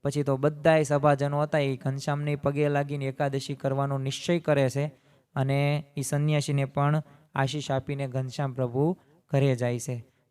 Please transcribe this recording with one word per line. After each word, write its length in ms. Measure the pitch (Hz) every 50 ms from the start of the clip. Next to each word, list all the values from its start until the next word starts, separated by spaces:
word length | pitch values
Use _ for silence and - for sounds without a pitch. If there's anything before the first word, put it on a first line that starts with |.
| -
પછી 200 | 143 139 147 143
તો 140 | 139 135
બધાય 460 | 131 139 151 151 147 147 165 160 156 151
સભાજનો 580 | 127 147 143 143 147 143 135 143 143 143 147
હતા 180 | 151 151 - 156
એ 180 | 143 139 131
ઘનશ્યામને 580 | 120 - 135 135 139 - 156 143 147 147 147 147
પગે 340 | 143 - 143 143 147 147 147
લાગીને 360 | 143 143 143 139 143 143 135
એકાદશી 500 | 135 131 - 151 139 139 139 135 - 143
કરવાનો 420 | 131 - 139 135 139 139 139 139
નિશ્ચય 420 | 135 131 135 127 - - - 175 175
કરે 300 | - - 147 143 135 127
છે 220 | - 139 143 151 - _ _ _ _ _ _ _ _
અને 480 | 135 135 135 139 139 143 143 147 147 - _ _
ઈ 40 | 151
સંન્યાસીને 640 | 135 - 151 143 147 151 151 147 135 - 143 139 139
પણ 380 | 135 - 139 143 143 151 156 147 - - - _ _ _
આશીષ 360 | - - 131 139 151 135 -
આપીને 360 | 135 135 - - 143 139 139
ઘનશ્યામ 460 | 127 123 131 131 127 120 - 143 135 123
પ્રભુ 440 | 131 131 123 117 131 143 165 185 _ _ _ _ _ _ _
ઘરે 240 | - 139 139 139 131
જાય 240 | 117 123 120 123 120
છે. 260 | - - 127 117 113 _ _ _ _ _